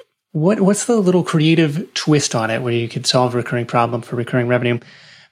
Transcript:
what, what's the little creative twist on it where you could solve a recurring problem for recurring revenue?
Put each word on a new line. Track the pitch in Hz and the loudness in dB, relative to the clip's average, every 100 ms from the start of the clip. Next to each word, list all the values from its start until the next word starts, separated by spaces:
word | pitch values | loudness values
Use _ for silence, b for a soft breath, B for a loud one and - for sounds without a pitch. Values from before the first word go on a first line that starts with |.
| - _ _ | -20 _ _
what, | 156 165 214 | -2 0 2
what's | 196 208 | 2 0
the | - 233 | 0 0
little | 185 180 | 2 2
creative | - 160 156 165 160 147 - | 2 2 4 4 2 -2 -8
twist | - - 151 - | -4 2 2 2
on | 120 110 | -2 -2
it | 117 | -2
where | 127 | -2
you | 117 117 | -2 -4
could | 123 117 | -6 0
solve | 131 123 | 2 2
a | 120 | 0
recurring | 110 120 | -2 -4
problem | 117 123 117 120 | -2 0 0 -2
for | - 120 | -6 -8
recurring | 117 127 120 | -2 -2 0
revenue? | 123 123 120 B B B B B | 0 0 -2 B B B B B